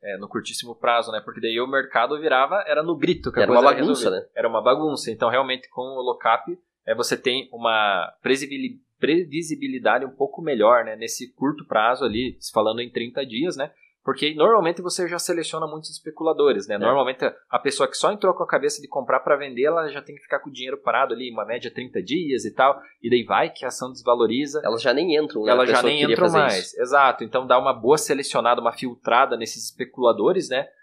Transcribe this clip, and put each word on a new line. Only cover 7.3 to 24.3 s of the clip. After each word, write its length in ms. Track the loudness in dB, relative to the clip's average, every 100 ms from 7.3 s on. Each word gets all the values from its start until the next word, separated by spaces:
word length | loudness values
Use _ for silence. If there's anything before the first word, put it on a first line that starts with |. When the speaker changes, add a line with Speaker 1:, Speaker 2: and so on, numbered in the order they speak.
| -2 -6
Speaker 1:
uma 640 | -4 0 2 2 0 -4 _
presibili-, 580 | -2 -2 -2 -8 -10 -10 _ _
previsibilidade 1080 | 0 2 0 -6 -6 -8 -6 -4 0 0 -2
um 100 | -4
pouco 260 | -6 -4
melhor, 440 | -4 4 6 6 2
né? 100 | -8
Nesse 380 | -8 -10 -12
curto 340 | _ -4 -4 -2
prazo 380 | 2 2 2 -2
ali, 320 | -2 -6 -8
se 140 | -4
falando 260 | 0 0 0
em 100 | -6
trinta 360 | -6 -6 -8 -8
dias, 320 | -4 -4 -4
né? 140 | -10 _ _ _
Porque 300 | -6 -2 -2
normalmente 480 | 2 4 6 2 -2
você 240 | -6 -4 -4
já 140 | -4
seleciona 480 | -4 -4 -4 -6 -8
muitos 220 | -10 -14
especuladores, 760 | -14 -16 -4 2 4 4 4 -2
né? 100 | 0
Speaker 2:
É. 20 |
Speaker 1:
Normalmente 480 | 2 2 2 -2 -4
a, 100 | -4 _
a 100 | -2
pessoa 300 | -2 0 -2
que 80 | 2
só 120 | 0
entrou 240 | 2 0
com 80 | 0
a 60 | 0
cabeça 340 | 2 2 0
de 60 | -8
comprar 320 | -8 0 0
pra 160 | 2 0
vender, 300 | 0 -2 0
ela 240 | 0 -2
já 120 | -8
tem 140 | -14 -20
que 60 |
ficar 180 | _ -6
com 100 | -6
o 40 |
dinheiro 240 | -12 -10 -6
parado 360 | 0 0 0
ali, 160 | -2 -6
uma 160 | -8 -6
média 240 | -6 -8
trinta 320 | -10 -8 -8
dias 440 | -4 -4 -2 -4 -4
e 80 |
tal. 280 | 2 2 2 -6 _
E 60 | 0
daí 160 | 0 2
vai 240 | 0 0
que 160 | -4 -10
a 20 |
ação 240 | -8 -10
desvaloriza. 720 | -6 0 4 4